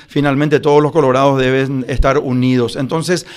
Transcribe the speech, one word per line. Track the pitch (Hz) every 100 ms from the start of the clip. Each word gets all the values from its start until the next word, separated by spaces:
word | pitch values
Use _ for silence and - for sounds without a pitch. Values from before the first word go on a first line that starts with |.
| -
finalmente | - 143 135 147 143
todos | 151 147
los | 151
colorados | 165 135 127 139 135
deben | 131 131 135 135 123
estar | 131 143 135
unidos? | 143 131 127 127 117 -
Entonces, | 131 165 147 175 -